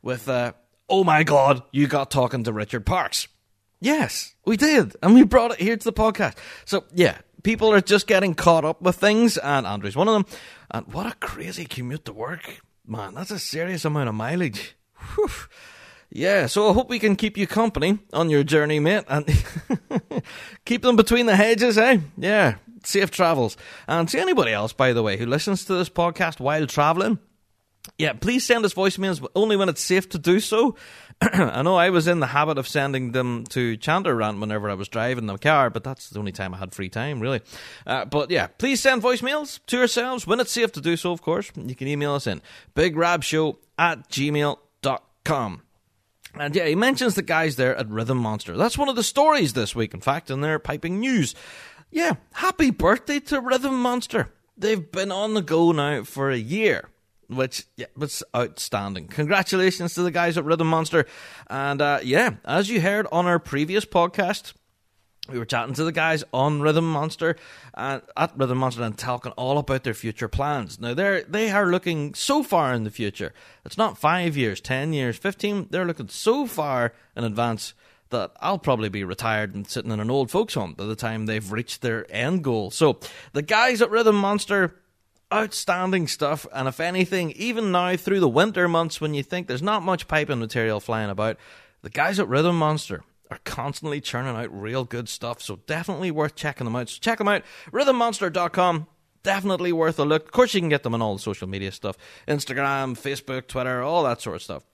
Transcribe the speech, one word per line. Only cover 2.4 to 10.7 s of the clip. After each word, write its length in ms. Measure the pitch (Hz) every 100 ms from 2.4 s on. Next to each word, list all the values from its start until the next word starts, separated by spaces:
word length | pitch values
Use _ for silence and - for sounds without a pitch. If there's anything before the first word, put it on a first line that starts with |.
to 100 | 117
Richard 320 | 107 107 120 101
Parks." 420 | 185 - - - _ _ _ _ _
Yes, 540 | 226 302 190 - - _ -
we 120 | 214
did. 380 | - 294 123 -
And 140 | 175 240
we 80 |
brought 300 | 196 - 233
it 60 | 226
here 160 | 190 226
to 80 |
the 80 | 226
podcast. 440 | 214 220 208 160 - - - -
So, 180 | 196 -
yeah, 240 | 175 160 - - -
people 320 | 196 226 220
are 80 | 208
just 240 | 185 202 -
getting 300 | 190 190 160
caught 280 | 175 165
up 160 | 151 165
with 180 | 180 175
things, 420 | 202 214 233 -
and 260 | 139 143 98
Andrew's 300 | 101 101 117
one 120 | 190
of 60 |
them. 240 | 214 190 - - -
And 240 | -